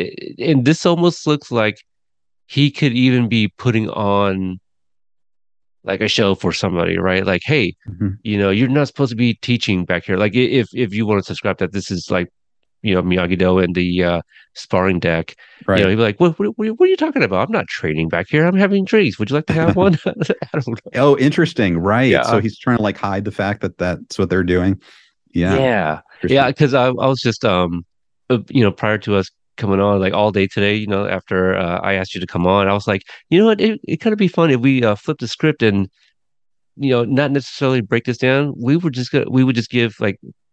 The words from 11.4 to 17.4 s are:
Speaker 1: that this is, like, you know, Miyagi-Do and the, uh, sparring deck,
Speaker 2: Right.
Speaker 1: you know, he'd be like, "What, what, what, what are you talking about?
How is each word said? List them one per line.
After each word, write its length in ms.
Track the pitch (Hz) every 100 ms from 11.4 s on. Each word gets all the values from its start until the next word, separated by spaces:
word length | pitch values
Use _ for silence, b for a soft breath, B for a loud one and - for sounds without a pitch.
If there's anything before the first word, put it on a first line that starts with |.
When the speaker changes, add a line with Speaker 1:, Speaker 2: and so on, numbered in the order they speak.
| 104 92
Speaker 1:
that 160 | 92
this 180 | 101 -
is, 180 | 90 -
like, 200 | 92 90 _ _ _ _ _
you 100 | 110 90
know, 80 |
Miyagi-Do 560 | 90 90 87 90 92 92
and 160 | 90 90
the, 280 | 90 90
uh, 180 | 87 85 - b b -
sparring 440 | - 95 95 87
deck, 360 | 87 82 82 - B B -
Speaker 2:
Right. 120 | 95
Speaker 1:
you 40 |
know, 60 | 95
he'd 60 | 110
be 40 |
like, 180 | 113 104
"What, 180 | 170 160
what, 180 | 208 226
what, 100 | 220 226
what 60 | 370
are 40 |
you 60 | 381
talking 260 | 311 277
about? 240 | 113 92